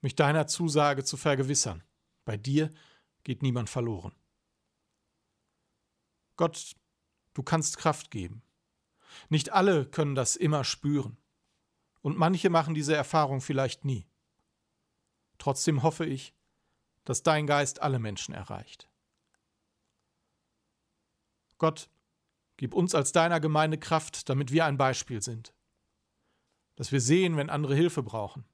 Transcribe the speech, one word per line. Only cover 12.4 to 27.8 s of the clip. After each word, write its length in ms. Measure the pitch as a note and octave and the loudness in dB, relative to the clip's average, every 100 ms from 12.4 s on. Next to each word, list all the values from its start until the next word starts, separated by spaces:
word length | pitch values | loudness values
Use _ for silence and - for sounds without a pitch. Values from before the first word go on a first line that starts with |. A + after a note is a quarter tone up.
| F#3+ | 4
machen 240 | E3+ D3+ | 4 2
diese 200 | D#3 C#3+ | -2 0
Erfahrung 460 | D#3 C3+ E3 D3 C3+ | 0 2 2 2 0
vielleicht 440 | - C3+ C3+ - | -2 -2 -2 -4
nie. 220 | C#3 A#2+ F2 _ _ _ _ _ _ _ _ _ _ _ _ _ | -4 -6 -8 _ _ _ _ _ _ _ _ _ _ _ _ _
Trotzdem 440 | - C3+ - D3 | -4 0 2 2
hoffe 240 | D#3 D#3+ D#3+ | 2 0 -4
ich, 280 | C3 - _ _ _ _ _ _ _ - | -4 -10 _ _ _ _ _ _ _ -6
dass 140 | B2 | 0
dein 240 | - D#3 D3 | 2 2 4
Geist 340 | D3 C#3 - | 2 0 -2
alle 180 | D3+ C3 | -2 -2
Menschen 360 | A2 F#2+ - | -4 -8 -10
erreicht. 520 | - F#2+ G2 - - - _ _ _ _ _ _ _ _ _ _ _ _ _ _ _ _ _ _ _ _ _ _ _ _ _ _ _ | -12 -10 -12 -14 -20 -20 _ _ _ _ _ _ _ _ _ _ _ _ _ _ _ _ _ _ _ _ _ _ _ _ _ _ _
Gott, 320 | D#3+ D#3 - _ _ _ _ _ _ - | 0 0 -14 _ _ _ _ _ _ -8
gib 160 | B2 | -4
uns 200 | - F3+ | 0 2
als 180 | D#3+ C3+ | 2 2
deiner 280 | F3 E3 E3+ | 2 2 2
Gemeinde 380 | D#3 D3+ D#3 D#3 | 2 2 2 -2
Kraft, 500 | - D#3+ - - - | 0 -2 -2 -12 -2
damit 240 | C3 C#3 | -2 2
wir 140 | D3 E3 | 2 2
ein 100 | C#3 | 2
Beispiel 460 | C3+ B2+ - A#2 | 0 0 -6 -8
sind. 320 | G2+ A2+ A#2 _ _ _ _ _ _ _ _ _ _ _ _ _ | -8 -10 -14 _ _ _ _ _ _ _ _ _ _ _ _ _
Dass 160 | C3+ | -2
wir 80 | C3+ | 0
sehen, 380 | A#2 E3+ F#3 D#3+ | 4 4 4 0
wenn 100 | C#3 | -2
andere 260 | D3 D3 | -2 0
Hilfe 280 | C#3 | 2